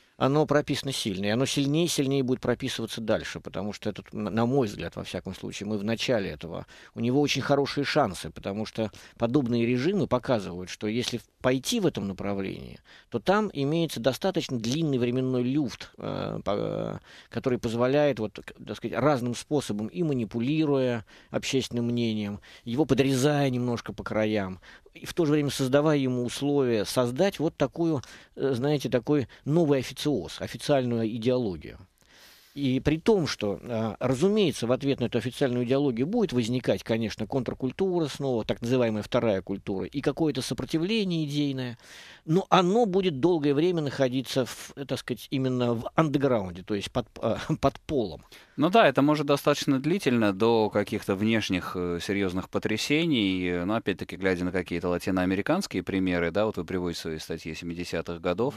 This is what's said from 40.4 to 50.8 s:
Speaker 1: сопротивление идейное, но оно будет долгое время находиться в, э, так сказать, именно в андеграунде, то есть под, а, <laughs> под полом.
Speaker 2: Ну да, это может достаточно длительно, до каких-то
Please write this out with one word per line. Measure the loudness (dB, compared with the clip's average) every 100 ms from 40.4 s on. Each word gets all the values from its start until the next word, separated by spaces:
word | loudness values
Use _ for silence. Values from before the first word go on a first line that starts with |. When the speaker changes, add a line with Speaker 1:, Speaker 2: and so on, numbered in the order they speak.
Speaker 1:
сопротивление | -4 -6 -2 -2 0 0 0 -2 -2
идейное, | 0 -2 -2 -6 -10 -16 -20 -20 -10 2
но | 2 6
оно | 4 6 4 4
будет | 2 2 4
долгое | 4 4 2 2
время | 2 2
находиться | 0 2 2 2 -2 0 0
в, | -4 -14 -12
э, | -6
так | -6
сказать, | -4 -8 -4
именно | -2 0 2 2
в | 0 -2 0
андеграунде, | 2 4 4 2 0 -8
то | -4 -4
есть | -2
под, | -4 -6 -2
а, | -2 0 -2
<laughs> | 0
под | 0 -2
полом. | -4 -2 -2 -6 -16 -20 -10 0
Speaker 2:
Ну | 4
да, | 6 6
это | 6
может | 4 4 2
достаточно | 2 4 2 2 0
длительно, | 2 0 2 4 2
до | 4 4 4 4
каких-то | 2